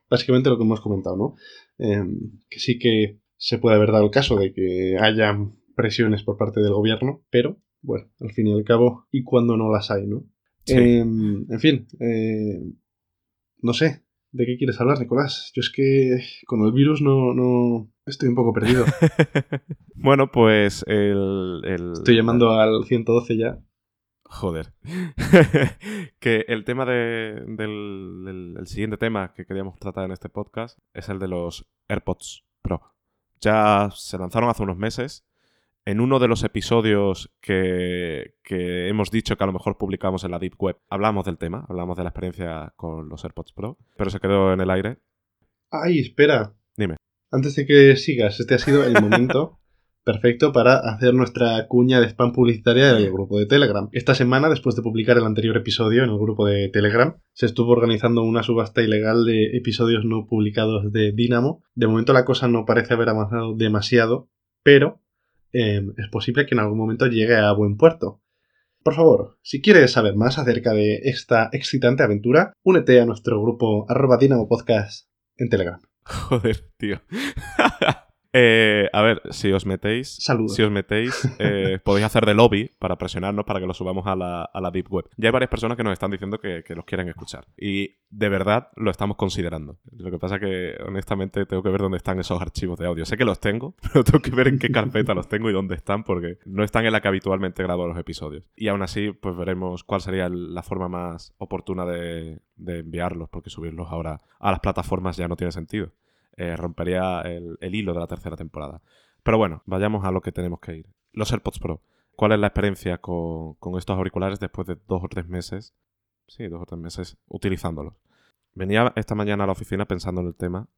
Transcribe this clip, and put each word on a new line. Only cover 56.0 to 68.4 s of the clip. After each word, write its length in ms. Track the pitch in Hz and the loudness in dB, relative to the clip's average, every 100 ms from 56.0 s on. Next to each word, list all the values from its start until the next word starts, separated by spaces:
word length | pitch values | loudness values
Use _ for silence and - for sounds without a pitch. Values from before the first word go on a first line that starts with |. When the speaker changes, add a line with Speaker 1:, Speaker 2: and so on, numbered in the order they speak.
Speaker 1:
en 60 | 127 | 2
el 80 | 104 | 0
grupo 300 | 107 107 104 | -2 0 2
de 220 | 101 98 | 2 0
Telegram, 480 | 104 104 113 139 - _ | 2 2 4 2 0 _
se 120 | - 113 | -4 -2
estuvo 260 | 117 117 | 0 4
organizando 520 | 120 117 110 120 117 | 4 4 2 2 2
una 180 | 113 117 | 2 0
subasta 400 | 107 117 107 - | 0 0 0 0
ilegal 440 | 110 107 110 117 117 | 2 2 2 2 4
de 300 | 110 107 123 | 2 2 0
episodios 480 | 120 107 117 117 | -4 0 0 2
no 220 | 110 110 104 | 0 -4 -2
publicados 640 | 110 104 107 110 107 104 | 0 0 0 0 0 -2
de 200 | 107 107 | 0 0
Dynamo. 520 | 107 120 120 135 165 _ 120 | 0 2 2 0 -4 _ 0
De 100 | 113 | 2
momento 280 | 110 110 | 2 4
la 120 | 131 127 | 4 4
cosa 220 | 123 127 | 0 2
no 180 | 117 107 | 2 2
parece 300 | 113 110 117 | 0 2 0
haber 140 | 113 | 2
avanzado 440 | 110 101 117 113 110 | 0 -2 -2 -4 -2
demasiado, 720 | 110 107 101 120 113 120 - _ _ _ | 0 0 2 4 4 0 -4 _ _ _
pero, 380 | - 143 143 - _ _ _ _ _ | 6 8 6 -2 _ _ _ _ _
em, 400 | 123 107 101 98 - | 0 0 0 -4 -8
es 100 | 104 | -8
posible 380 | 110 107 123 139 | -6 -2 0 0
que 80 | 120 | 0
en 60 | |
algún 180 | 107 110 | 0 -2
momento 260 | 110 117 135 | -2 0 0
llegue 300 | 113 110 113 | 2 4 4
a 160 | 104 | 4
buen 260 | 101 104 104 | 4 2 6
puerto. 440 | 160 165 98 - _ _ | 4 4 -6 -8 _ _